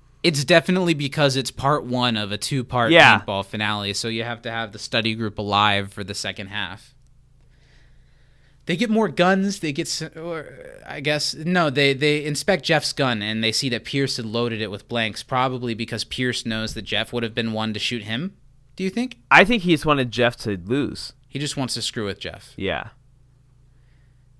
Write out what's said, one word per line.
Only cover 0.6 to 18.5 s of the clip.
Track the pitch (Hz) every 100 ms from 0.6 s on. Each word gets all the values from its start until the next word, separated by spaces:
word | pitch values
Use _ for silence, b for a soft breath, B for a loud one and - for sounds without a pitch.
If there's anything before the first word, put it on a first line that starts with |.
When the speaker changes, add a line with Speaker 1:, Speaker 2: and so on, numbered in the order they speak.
| 170 185 175 147
Speaker 1:
because | 139 156 143 131
it's | -
part | - 139 147 120
one | 123 123 113
of | 101
a | 104
two-part | - 139 - 123 117
Speaker 2:
Yeah. | 165 135 98
Speaker 1:
paintball | 107 98 -
finale, | 107 107 104 101
so | 98 117
you | 113
have | 117 113
to | 117
have | 113 113
the | 107
study | - 120 110
group | 110 107 107
alive | 104 101 104 101 101
for | 104
the | 101 101
second | 98 95 98
half. | 104 90 101 - - - - _ _ - - - - - - - - - _ _ _ -
They | 165
get | 233
more | 214 202
guns. | 156 180 190 202 196
They | 156
get, | 139 156
s-, | - 160 160
or | 170 160 - 135 69 50 -
I | 151
guess, | 147 151 - -
no, | 160 180 156
they, | 135 139
they | 135 147 147 151
inspect | 147 - 185 -
Jeff's | 156 -
gun, | - 131 110
and | 104 110
they | 113
see | 110 135
that | 117 -
Pierce | 139 135 -
had | 110
loaded | 117 120 110
it | 104
with | 101 -
blanks, | 120 110 -
probably | - 127 127 127 123 110
because | 117 113
Pierce | - - 127 117 117
knows | 113 110
that | 113
Jeff | - 104 113
would | 120
have | 117 117
been | 113
one | 107 110 104
to |
shoot | - 120
him, | 104 117 190 - -